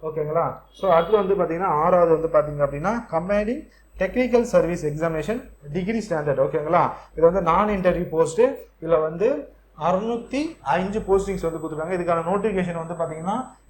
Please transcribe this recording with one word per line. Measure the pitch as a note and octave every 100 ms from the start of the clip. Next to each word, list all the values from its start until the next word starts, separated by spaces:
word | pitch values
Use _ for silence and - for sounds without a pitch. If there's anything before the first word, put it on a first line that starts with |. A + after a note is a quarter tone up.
ஓகேங்களா? | D#3+ D3+ D3+ E3 C#3 - -
So, | - F#3+
அடுத்து | E3 E3+ G#3+ F#3+ F#3+
வந்து |
பாத்தீங்கன்னா, | D#3+ E3
ஆறாவது | F#3+ D3+ E3+ F3+ E3+ D#3 D#3+
வந்து | D3+
பாத்தீங்க | D3 D3 C#3+
அப்படின்னா, | C#3+ F#3 A#3 -
கம்பைனிங் | D#3+ F3+ G#3 G#3+ C#4+ - _ _ -
டெக்னிக்கல் | F#3 A#3+ B3 A#3
சர்வீஸ் | A3 F3+ E3 E3+ D3+
எக்ஸாமினேஷன் | D3+ E3 D#3+ D3+ B3 - - D3
டிகிரி | E3 F#3 A#3 -
ஸ்டாண்டர்ட், | D#3+ D3 C3+ D3
ஓகேங்களா? | D3+ D3+ F3 B2+ - -
இது | D#3+
வந்து | E3 F#3+
நான் | E3 F3 G#3+
இன்டர்வியூ | G3 F3+ E3+ D#3
போஸ்ட். | D#3+ D#3 - C4 - - _
இதுல | E3 D#3+
வந்து | D#3 E3+ A3+ D4 - - _ -
அறுநூத்தி | D#3+ F#3 A3+ A#3 A#3 C4 D#4+ -
அஞ்சு | C3+ E3+ F#3+ A3
போஸ்டிங்ஸ் | F#3 F#3+ F#3 F#3 E3
வந்து | D#3+
கொடுத்துருக்காங்க. | D#3 D3+ D#3+ F#3
இதுக்கான | F3 E3
நோட்டிஃபிகேஷன் | E3+ G3+ A3 F#3+ F3+ E3 E3
வந்து | E3+
பாத்தீங்கன்னா, | D#3 D#3+ E3+ A#3 - - _